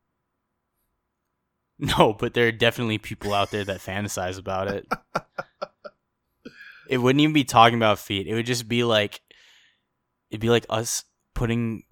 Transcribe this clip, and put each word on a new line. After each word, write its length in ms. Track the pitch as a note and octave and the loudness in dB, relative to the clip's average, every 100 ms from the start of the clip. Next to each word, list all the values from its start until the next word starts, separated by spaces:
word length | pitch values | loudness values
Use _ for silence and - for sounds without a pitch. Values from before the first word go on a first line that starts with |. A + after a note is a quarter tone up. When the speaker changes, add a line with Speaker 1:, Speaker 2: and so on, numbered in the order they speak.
| _ _ _ _ _ _ _ _ _ _ _ _ _ _ _ _ _ - | _ _ _ _ _ _ _ _ _ _ _ _ _ _ _ _ _ -8
Speaker 1:
No, 360 | C#3 - C#3 | -4 2 2
but 200 | G#2 A#2+ | 2 -4
there 140 | A#2+ A#2 | 0 0
are 40 | |
definitely 460 | A2+ A#2 - A#2 A2 | 2 -2 0 -4 -4
people 340 | - G#2+ G2+ | -6 -10 -4
out 200 | G2+ G2 | -2 -2
there 120 | G#2 | -4
that 140 | G2 F#2 | -6 -8
fantasize 580 | - G2 G#2 - F2+ F#2+ | -8 -6 -6 -6 -6 -6
about 280 | F#2+ F#2+ G2 | -6 -4 -4
it. 180 | G2+ - | -6 -8
Speaker 2:
<laughs> 60 | - _ - - - - - - _ - _ _ _ _ _ - - - - - | -10 _ -12 -10 -16 -16 -14 -16 _ -20 _ _ _ _ _ -20 -20 -20 -20 -4
Speaker 1:
It 100 | B2+ | 0
wouldn't 200 | B2 C#3+ | 4 4
even 140 | D3+ | 4
be 100 | D3+ | 2
talking 320 | B2 A#2+ A#2 A#2 | 4 8 8 8
about 220 | G#2+ G2+ | 2 2
feet. 280 | - G2+ F2 | -2 -6 -2
It 60 | |
would 120 | A2+ A#2 | -4 -2
just 240 | A#2+ A2 | -4 -2
be 160 | A#2+ A#2+ | -2 2
like, 340 | G#2+ G2+ - _ - _ _ _ _ _ _ _ _ - | 2 0 -6 _ -20 _ _ _ _ _ _ _ _ -14
it'd 80 | A2 | -4
be 100 | A2+ | 2
like 160 | A#2 - | 2 2
us 340 | A2 A#2 - - _ _ | -4 -2 -6 -8 _ _
putting 500 | - A#2 A#2 A#2 A2 - | -4 -2 -2 -4 -8 -14